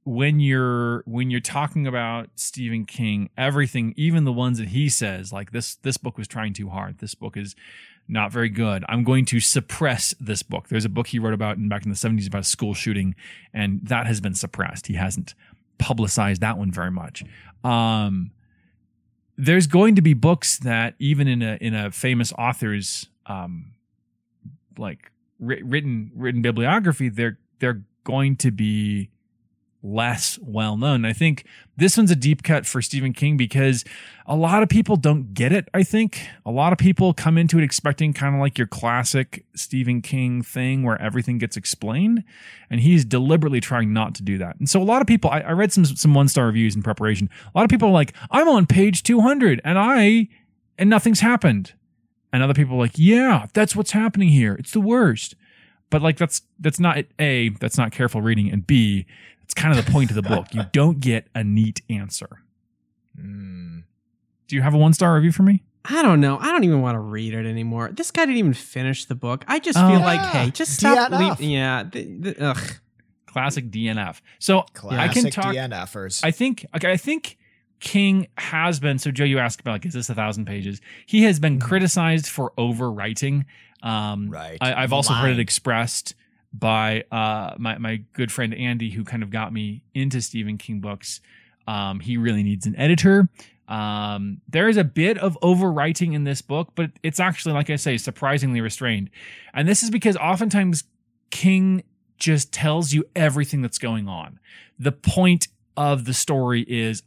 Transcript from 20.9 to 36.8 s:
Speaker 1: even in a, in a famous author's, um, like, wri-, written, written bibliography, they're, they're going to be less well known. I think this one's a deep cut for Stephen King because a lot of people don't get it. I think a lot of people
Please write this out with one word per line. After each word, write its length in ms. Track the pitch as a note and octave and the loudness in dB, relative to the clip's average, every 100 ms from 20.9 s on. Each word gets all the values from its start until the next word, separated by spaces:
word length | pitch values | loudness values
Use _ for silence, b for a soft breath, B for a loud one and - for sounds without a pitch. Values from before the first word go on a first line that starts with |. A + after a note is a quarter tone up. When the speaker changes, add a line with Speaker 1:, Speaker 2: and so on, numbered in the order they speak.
| - | -2
Speaker 1:
even 300 | C#3+ D3 C#3 | -2 2 2
in 120 | A#2+ | 0
a, 140 | A2+ G#2+ | -2 -4
in 140 | A2+ | -4
a 160 | A2 G2+ | -4 -6
famous 420 | - B2+ A#2+ A2+ - | -4 -2 0 -2 -2
author's, 680 | A#2+ B2 A2 G2+ F#2+ - - _ - | -4 -2 -4 -4 -6 -10 -14 _ -14
um, 460 | F#2+ F2+ E2+ - _ _ _ _ _ _ _ - - _ - | -12 -10 -12 -16 _ _ _ _ _ _ _ -20 -20 _ -14
like, 360 | G2+ - _ _ _ - | -12 -12 _ _ _ -12
wri-, 200 | A#2 A2+ | -6 -4
written, 480 | B2+ C#3+ D3 A#2 G#2+ | -2 -2 -2 -4 -6
written 280 | A2+ B2+ B2 | -6 -4 0
bibliography, 680 | A#2 A2+ B2 G#3 F3+ C#3+ B2+ | 0 2 2 2 2 0 -2
they're, 280 | G#2+ A#2 - _ - | -2 -4 -4 _ -4
they're 240 | B2+ G#2+ G2+ _ | -4 -4 -10 _
going 320 | - C3 C3+ C#3 | -4 0 0 2
to 140 | B2+ | 0
be 580 | G2+ G#2+ G#2+ G#2 G2+ F#2+ _ _ _ _ _ _ _ | 0 -2 0 -2 -4 -6 _ _ _ _ _ _ _
less 560 | G2+ G#2+ A#2+ A2+ - - | -8 -2 -2 -2 -4 -8
well 340 | D3+ G#2+ G#2+ G#2+ | -8 -4 -4 -2
known. 300 | C#3+ B2+ A2+ | 0 0 0
I 80 | |
think 320 | A2 D#3+ C#3 - b b - | 0 0 0 -6 b b 0
this 180 | F#3 A3+ | 2 4
one's 140 | G3+ | 4
a 60 | D3+ | 4
deep 260 | C#3 D3 | 2 0
cut 240 | - D3+ - | 2 0 0
for 160 | B2+ | -4
Stephen 320 | - C#3 C3 | -4 -4 -4
King 240 | - C#3+ B2+ | -2 0 0
because 440 | A#2+ C3+ C3+ B2 - B B B B | 0 2 2 0 -4 B B B B
a 100 | D3+ | 0
lot 260 | E3 G3+ | 2 2
of 60 | F#3 | 4
people 280 | G#3+ A#3 F#3+ | 4 4 2
don't 360 | D3 D3+ A#2 | 2 2 -2
get 200 | G2 B2 | -2 2
it. 180 | G3 - | 2 0
I 120 | F#3 | 0
think 360 | F3+ A3 A3+ - B B | 2 2 0 -4 B B
a 60 | A2+ | -6
lot 240 | B2 E3 | 0 2
of 40 | |
people 360 | F#3 | 4